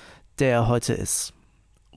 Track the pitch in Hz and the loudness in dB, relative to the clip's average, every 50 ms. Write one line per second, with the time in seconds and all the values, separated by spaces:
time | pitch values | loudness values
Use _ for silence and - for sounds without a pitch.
0 | - - - - _ - _ - 143 131 120 117 117 117 120 120 - - 117 - | -20 -20 -20 -20 _ -12 _ 0 0 2 2 2 2 2 2 0 0 -2 -4 -4
1 | - - - - - - - _ _ _ _ _ _ _ _ _ _ _ - | -4 -4 -4 -4 -6 -8 -12 _ _ _ _ _ _ _ _ _ _ _ -10